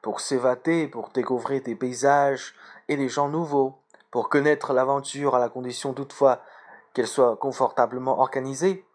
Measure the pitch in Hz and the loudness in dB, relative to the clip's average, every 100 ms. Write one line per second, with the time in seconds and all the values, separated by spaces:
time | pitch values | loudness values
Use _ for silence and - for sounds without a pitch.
0 | - 104 - 135 123 127 - 165 147 123 | -8 -8 -2 0 2 0 0 0 0 -6
1 | - - 123 127 117 135 127 110 127 123 | -6 -4 -2 -2 -2 -4 -4 -6 -6 0
2 | 135 143 139 135 - - - - - 147 | 4 4 4 0 -8 -18 -20 -20 -6 -2
3 | 135 143 143 156 165 143 135 143 _ _ | -2 -2 -2 -2 0 0 0 -2 _ _
4 | _ 120 113 147 143 147 - 127 131 139 | _ -4 2 2 4 2 2 0 2 -2
5 | 135 139 143 123 120 127 123 123 143 131 | -4 -4 0 2 0 -4 -10 -8 -8 -6
6 | 139 - 135 120 - - - - _ - | -10 2 4 4 -4 -20 -20 -20 _ -4
7 | 113 - 127 107 139 131 127 - 117 123 | -2 4 2 2 -4 -2 -2 2 0 0
8 | 127 - 135 135 131 135 180 185 _ | -2 0 0 0 -6 -2 -2 -2 _